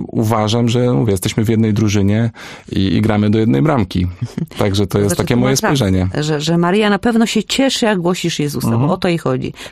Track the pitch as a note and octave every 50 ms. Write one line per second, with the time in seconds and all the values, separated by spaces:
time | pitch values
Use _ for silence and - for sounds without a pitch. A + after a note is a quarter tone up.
0 | - - - A#2+ A#2 G#2+ A#2 A2 G#2+ G#2+ G#2+ A#2+ A#2 A#2+ A#2 A#2+ B2 B2 B2 C3+
1 | C3 A2 G2 F2+ - G#2+ - - A2 G#2+ A2+ A2 A2+ A2 G#2 G#2 A2 G#2+ G2 G#2
2 | G2 G2 G#2 A2 A#2 A#2 - - - - - - - - - - F#2+ F#2+ - A2
3 | G#2+ G#2+ G#2+ G#2 G#2 G#2 G#2 A2 A2 A#2 C3 C#3 C#3+ D#3 D3+ B2+ G2+ - - F2
4 | F2 F2+ F2+ - - - - - E3 - - - A2+ G#2 F#2+ G2+ G#2 F#2 - G#2
5 | G2+ G2+ F3 - G#2 - B2 A#2+ B2 B2+ C3+ C3+ - G#3 E3 C3 B2 G2 F#2+ F#2
6 | F#2 F#2 F#2+ - D3+ D3+ D#3 D3 D3+ D#3 E3+ E3+ F3 F3 F3+ G#3+ A3 G#3 G3+ G3
7 | - A#3+ A3+ A3+ A3+ G#3 - A3 G3 - - - C4+ C4+ - - B3 G#3+ G#3+ F3+
8 | E3 F3 F#3 - - E3+ - - D3+ D3 C#3+ B2+ - A#2 A2+ A2+ B2+ D3 F#3 F#3
9 | - F#3 E3+ E3 - C3+ C3 C3 C3+ - - - - -